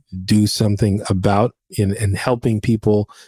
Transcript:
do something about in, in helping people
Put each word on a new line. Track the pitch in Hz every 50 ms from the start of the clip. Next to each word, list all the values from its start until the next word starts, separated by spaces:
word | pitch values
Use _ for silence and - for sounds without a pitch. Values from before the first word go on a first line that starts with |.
| _ - 95 92 92
do | - 107 107 104 101
something | - - 110 104 101 98 113 104 98 107 - -
about | 101 92 98 104 101 101 117 123 - _ _ - - -
in, | 101 95 101
in | 110 110 98 95
helping | - - 131 123 120 - 123 110 101
people | - - 113 110 - 107 104 104 104 - - - -